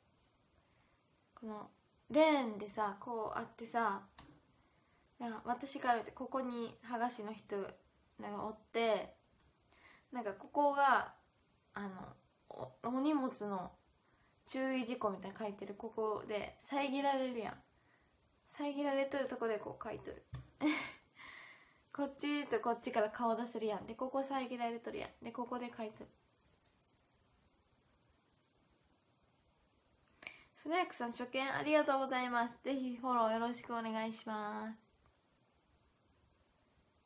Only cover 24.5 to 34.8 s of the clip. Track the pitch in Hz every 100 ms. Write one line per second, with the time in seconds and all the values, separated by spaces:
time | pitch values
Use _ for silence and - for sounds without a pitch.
24.5 | 247 233 233 233 226 - - 233 - 143
25.5 | 247 240 - 214 - - - _ _ _
26.5 | _ _ _ _ _ _ _ _ _ _
27.5 | _ _ _ _ _ _ _ _ _ _
28.5 | _ _ _ _ _ _ _ _ _ _
29.5 | _ _ _ _ _ _ _ - - -
30.5 | - 294 349 339 - 240 233 247 262 269
31.5 | - 285 302 302 269 269 254 247 240 240
32.5 | - 254 269 254 233 254 247 220 220 233
33.5 | 240 - 233 226 220 226 226 226 214 208
34.5 | 214 220 220